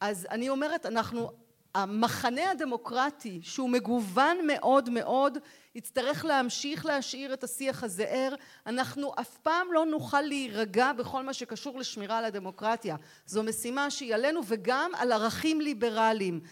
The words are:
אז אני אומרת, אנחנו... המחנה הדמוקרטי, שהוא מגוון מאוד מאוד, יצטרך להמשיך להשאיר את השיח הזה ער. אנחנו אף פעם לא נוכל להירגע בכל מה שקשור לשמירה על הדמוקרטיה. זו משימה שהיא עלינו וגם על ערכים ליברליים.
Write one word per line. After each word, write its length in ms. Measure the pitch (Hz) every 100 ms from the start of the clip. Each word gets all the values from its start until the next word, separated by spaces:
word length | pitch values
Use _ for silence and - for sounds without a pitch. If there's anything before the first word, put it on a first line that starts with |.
אז 260 | 208 190 180
אני 180 | 220 262
אומרת, 380 | 269 302 330 262
אנחנו... 440 | 226 214 233 233 - _ _ _
המחנה 760 | 190 196 214 226 - 247 247 370
הדמוקרטי, 920 | 339 294 233 - 247 277 294 233 175
שהוא 280 | 170 - 254
מגוון 640 | 247 196 240 202 185 285 359 311
מאוד 440 | 277 - 269 240
מאוד, 480 | 240 - 254 277 247 - - _
יצטרך 500 | 240 - 262 262 302
להמשיך 640 | 320 277 247 - 285 320 311
להשאיר 480 | 285 - 262 277
את 100 | 262
השיח 400 | 247 - 269 254
הזה 200 | 240 180
ער. 300 | 214 254 262 277 - - -
אנחנו 460 | 226 123 269 285 -
אף 160 | 240 -
פעם 340 | 311 339 359
לא 140 | 330 320
נוכל 340 | 311 233 285
להירגע 720 | 294 285 254 208 220 190 254
בכל 300 | 254 233 262
מה 100 | 269
שקשור 460 | 262 247 220 285 262
לשמירה 400 | 247 220 202 226
על 60 |
הדמוקרטיה. 720 | 226 202 185 185 214 226 196 151 - - -
זו 160 | 202
משימה 480 | 220 220 240 262 285
שהיא 240 | - 254
עלינו 260 | 214 269 330 208
וגם 440 | 220 185 262 339 -
על 160 | 247
ערכים 480 | 220 220 185 320 311
ליברליים. 800 | 294 226 233 220 220 220 190 170 165